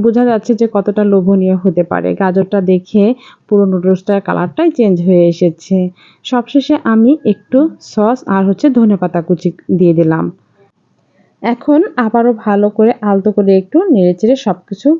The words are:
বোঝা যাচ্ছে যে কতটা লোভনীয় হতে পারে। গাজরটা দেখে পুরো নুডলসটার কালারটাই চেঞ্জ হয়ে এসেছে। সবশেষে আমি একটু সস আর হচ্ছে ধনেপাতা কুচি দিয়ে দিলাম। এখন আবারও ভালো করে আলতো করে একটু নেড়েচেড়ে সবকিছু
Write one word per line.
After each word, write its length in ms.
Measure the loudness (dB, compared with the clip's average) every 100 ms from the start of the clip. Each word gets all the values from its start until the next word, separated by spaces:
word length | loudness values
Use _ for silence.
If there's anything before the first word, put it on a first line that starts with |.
বোঝা 200 | 2 2
যাচ্ছে 280 | 0 0 -2
যে 120 | -2 -2
কতটা 300 | -2 -2 -2
লোভনীয় 520 | 0 2 2 2 0 0
হতে 260 | 0 -2
পারে। 240 | -2 -4 -4
গাজরটা 440 | -2 -2 -2 -2 -2
দেখে 420 | 0 -2 0 0 0 -2 -10 _
পুরো 200 | -2 0 0
নুডলসটার 540 | 0 0 -2 -2 -4
কালারটাই 480 | -2 -4 -4 -2 -2
চেঞ্জ 240 | 0 0 0
হয়ে 220 | 2 2 2
এসেছে। 500 | 2 -2 -4 -4 -4 -4 -8 _ _
সবশেষে 500 | -6 -6 -2 -2 0 -2
আমি 260 | 0 2 2 2
একটু 340 | -2 -4 _ 0 0 -4 -10
সস 280 | -2 -2 -2 -2
আর 160 | -2
হচ্ছে 220 | 0 0 0
ধনেপাতা 500 | 2 2 0 -2 -4
কুচি 280 | -4 -2 -4 -6 -4 0
দিয়ে 180 | 2
দিলাম। 300 | 0 -2 -4 -6 -10 _ _ _ _ _ _ _ _ _ _
এখন 380 | -6 -4 0 0 0 -2
আবারও 360 | -2 0 0 0
ভালো 280 | -2 0 0
করে 220 | 2 0 0
আলতো 280 | -2 -2 0
করে 200 | 0 2 0
একটু 220 | 0 0 2
নেড়েচেড়ে 440 | 2 2 0 0 0
সবকিছু 520 | -2 -6 -8 -4 0